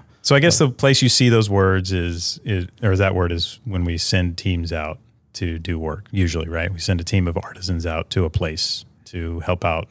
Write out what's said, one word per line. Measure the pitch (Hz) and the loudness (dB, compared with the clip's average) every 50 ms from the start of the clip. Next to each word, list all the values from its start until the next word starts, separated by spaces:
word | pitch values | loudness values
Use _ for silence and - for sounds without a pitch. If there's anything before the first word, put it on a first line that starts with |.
| - _ _ _ | -8 _ _ _
So | - - 143 | 0 4 4
I | 139 | 6
guess | 151 175 - - | 6 4 4 4
the | 156 131 | 4 2
place | 123 - - 139 135 - | 2 2 4 4 4 6
you | 135 120 | 4 4
see | - - 127 120 | 4 6 6 6
those | 117 113 110 101 | 6 6 4 4
words | 101 98 95 95 95 92 90 95 | 4 4 4 4 4 2 0 0
is, | 95 90 85 85 85 85 87 - - - - | -2 -2 -2 -2 -4 -4 -6 -6 -8 -6 -4
is, | 113 104 92 87 - - _ | -2 -2 -2 -2 -6 -8 _
or | 117 104 92 | 0 2 2
that | 92 98 95 92 | 4 4 2 2
word | 92 90 85 | 2 0 0
is | 87 85 82 - - - - | 0 -2 -4 -6 -8 -10 -10
when | 107 95 90 90 | -6 -4 -2 -2
we | 85 85 82 | -2 -2 -2
send | - - - 92 90 87 85 - | -2 0 0 2 0 0 -2 -4
teams | - 95 90 85 85 80 | -2 -2 -2 -2 -2 -4
out | 85 80 76 78 - - _ _ _ _ _ _ - | -4 -6 -6 -6 -8 -12 _ _ _ _ _ _ -10
to | - 90 85 82 82 | -8 -6 -6 -6 -6
do | 82 90 85 80 | -6 -6 -6 -4
work, | 80 78 73 101 104 - | -4 -6 -8 -8 -10 -6
usually, | - 98 90 85 80 82 80 80 | -2 0 0 0 0 -2 -4 -4
right? | 82 82 85 90 | -4 -4 -4 -4
We | 92 85 | -4 -4
send | - - 92 87 | -2 -2 -2 -2
a | 85 | -2
team | - - 95 90 85 | -4 -4 -2 -2 -2
of | 80 | -2
artisans | 95 - - - - 90 87 90 82 82 | -4 -6 -8 -12 -10 -6 -6 -4 -4 -4
out | 85 80 80 - - | -4 -6 -6 -6 -4
to | - 95 87 | -2 -2 -2
a | 78 | 0
place | - - 90 80 78 80 - - - - - - _ _ _ | 0 -2 -2 -2 -4 -4 -6 -6 -6 -8 -10 -16 _ _ _
to | - - 87 82 82 82 82 | -12 -10 -8 -6 -6 -6 -6
help | - - 90 82 - | -2 -2 -2 0 0
out | 87 80 80 - - | -2 -2 -2 -4 -8